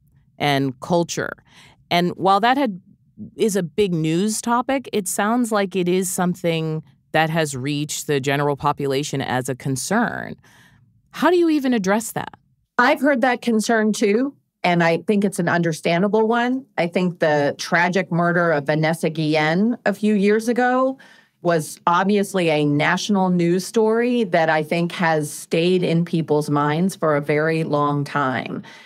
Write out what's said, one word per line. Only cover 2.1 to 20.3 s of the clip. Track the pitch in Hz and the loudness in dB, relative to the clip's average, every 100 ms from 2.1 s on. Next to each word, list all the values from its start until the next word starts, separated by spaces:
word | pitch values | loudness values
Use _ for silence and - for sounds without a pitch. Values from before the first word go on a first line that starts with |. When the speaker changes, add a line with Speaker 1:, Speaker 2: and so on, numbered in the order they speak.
Speaker 1:
while | - 190 196 | 0 2 4
that | 233 269 | 4 2
had, | 262 180 _ _ _ - - | 0 -4 _ _ _ -20 -12
is | - 214 190 | -2 0 0
a | |
big | 165 - 202 | -2 0 0
news | 165 160 170 214 214 | 0 0 0 0 -2
topic, | 233 240 254 269 - | -2 -2 0 -4 -2
it | 214 180 | -6 -4
sounds | - 202 247 226 | -2 0 0 0
like | 208 196 | 0 0
it | 190 180 | 0 0
is | 185 185 | 0 0
something | - 180 175 170 160 160 156 - _ _ | -2 -2 -2 -2 -2 -4 -6 -10 _ _
that | 156 160 | 0 0
has | 165 151 131 | 0 -2 -2
reached | 139 147 147 - - | -4 -4 -4 -6 -2
the | 139 | -2
general | 139 143 147 | 0 0 0
population | 139 147 147 139 135 147 139 | 0 -2 -2 -2 -2 -2 -4
as | - 127 131 | -2 -2 -4
a | |
concern. | 127 139 131 - 220 92 64 53 - _ - - _ _ _ _ | -6 -4 -4 -2 -2 -2 -6 -12 -16 _ -20 -20 _ _ _ _
How | - 311 | 0 2
do | 359 | 4
you | 330 | 2
even | 302 262 | 2 0
address | 240 185 220 - | 0 0 -2 -2
that? | - - - _ _ _ - | -8 -10 -14 _ _ _ 0
Speaker 2:
I've | 247 302 | 2 2
heard | 277 262 | 2 2
that | 254 247 | 0 0
concern | 240 220 214 226 214 | 0 0 2 2 2
too, | 202 202 220 277 - _ _ | 0 0 2 -2 -6 _ _
and | 180 170 | 0 2
I | 165 165 | 2 0
think | - 202 | 0 0
it's | 202 196 | 0 0
an | 170 | 0
understandable | 175 165 156 170 170 208 220 220 | 2 0 -2 -2 0 2 2 2
one. | 233 247 262 - - | 0 0 -4 -6 -4
I | 170 | -2
think | 190 180 175 | 0 -2 0
the | 160 147 143 - | 0 2 0 -2
tragic | - 170 240 262 - | -2 0 2 0 0
murder | 165 170 175 170 | 0 2 2 2
of | 147 147 | 0 0
Vanessa | 151 156 170 160 | 0 0 0 -2
Guillen | 156 151 156 156 175 226 240 | -2 0 0 2 2 0 0
a | 202 | -4
few | 202 208 | -2 0
years | 208 202 | 2 2